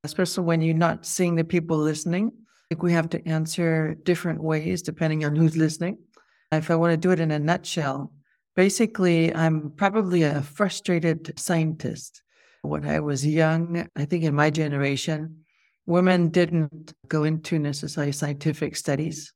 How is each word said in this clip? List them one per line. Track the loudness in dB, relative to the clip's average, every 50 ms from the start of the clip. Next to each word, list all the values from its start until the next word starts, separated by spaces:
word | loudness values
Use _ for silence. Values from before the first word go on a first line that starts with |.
| -12
especially | -8 -2 -2 -2 -2 0 -2 0
when | 2 2 2
you're | 2 2 2
not | 2 2 2 0 -2 -6
seeing | -8 -2 0 0 2 2
the | 0 0
people | 0 0 -2 0 0 0 0
listening. | 2 0 -2 -2 -4 -2 -2 -2 -2 -4
I | -6 -8 -20 _ _ _ _ _
think | -6 -2 0
we | 2
have | 2 2 2 0
to | -4 -6 -4
answer | -2 -2 -2 -2 -2 -2 -2 0 0 2 0 0 -2 -4 -4 0
different | 0 0 0 0 -4 -4 -2 -2
ways | -2 -2 0 0 -2 -4 -4
depending | -6 -8 -4 -2 -2 0 0 0 0
on | 0 2
who's | 4 4 4 4
listening. | 2 2 0 0 -2 -4 -6 -6 -8 _ _ _ _ _ _ _ _ _ _
If | -2 -2 0 2
I | 2
want | 2 4 2
to | 2 2
do | 2 2
it | 2 2
in | 2 0
a | 0 0
nutshell, | 0 0 0 0 -2 -6 -6 -4 -4 -4 -4 -6 -8 -12 -14 -20 _ _ _ _ _ _ _
basically, | 2 2 2 4 2 0 0 2 2 2 4 4 4 4 2 2
I'm | 2 2 2 2 0 -2 -6 -6 0
probably | 0 2 2 2 0 2 2 2 2
a | 2 2 -2
frustrated | -4 -6 -2 -2 -2 -2 -2 -6 -2 0 0 2 2 0 0 0 -4 -12 -12 -10
scientist. | -4 -2 0 2 2 0 -2 -4 -6 -8 -8 -8 -12 -18 _ -20 _ _ _ _ _ _ _ _ -8
When | -6 -6 -4 -4
I | -2 -2 -2
was | -2 -2 -4 -2 0
young, | 0 2 2 2 2 2 0 -2 -2 -4 -6 -6 -8 _
I | -8 -4
think | -2 -2 0 0
in | 0 2
my | 4 2 2
generation, | 2 0 -2 -2 -2 -2 0 0 -2 -2 -2 -4 -4 -4 -6 -10 -12 -18 _ _ _ _ _ _ _ _ _
women | 0 2 4 4 4 4 4 4 2
didn't | 4 2 2 2 2 0 0 -2 -4 -14 -20 -20 -20 _ _ -4
go | -2 0 0
into | 0 -2 -2 -4 -2 -2 -2
necessarily | -2 -2 -4 -6 -8 -8 -4 -4 -2 -2
scientific | -2 -2 -4 -4 -4 -2 -2 -4 -2 -2 -4 -6 -6
studies. | -6 -2 -2 -2 -2 -2 -4 -6 -8 -12 -16 _